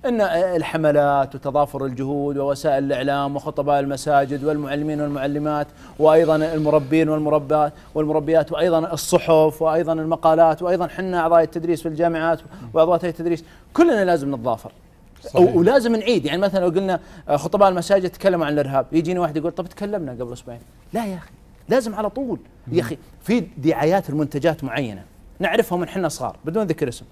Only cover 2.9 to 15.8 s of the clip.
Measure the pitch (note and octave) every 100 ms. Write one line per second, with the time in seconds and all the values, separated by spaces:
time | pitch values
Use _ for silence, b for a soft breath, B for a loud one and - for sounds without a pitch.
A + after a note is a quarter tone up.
2.9 | B2+ C3+ C#3 C#3 C#3+ D#3 D3 C#3+ C#3+ C#3
3.9 | C3+ - C#3+ C#3 C#3+ C#3+ D3+ C#3+ C#3+ D3+
4.9 | D3 D3 C#3+ C#3 D3 D3+ D3 D3 B B
5.9 | B D#3 D#3 D#3+ D#3 D#3 D#3+ D3+ D3+ C3
6.9 | D#3+ D#3 D#3 D3+ D3+ C#3 D3+ D3 - B
7.9 | D#3 D3+ D#3 D3 D#3+ D3 D3+ F3 E3 D#3+
8.9 | E3 - F3+ - D#3+ D#3 D3 D#3+ D#3+ D#3+
9.9 | D#3+ D#3 E3 E3 D#3+ E3 D#3 F3 F3+ E3+
10.9 | - F#3+ F3+ E3 E3+ D#3+ E3+ E3 D#3+ E3+
11.9 | D3+ E3+ E3 E3 D#3+ - B A#2+ E3 D#3+
12.9 | E3+ F3+ E3 E3 E3+ B B B - E4+
13.9 | A#3 F#3 E3+ C#3 C#3 A#2 A2+ - - _
14.9 | _ - - - - F3 F3+ F3 C4+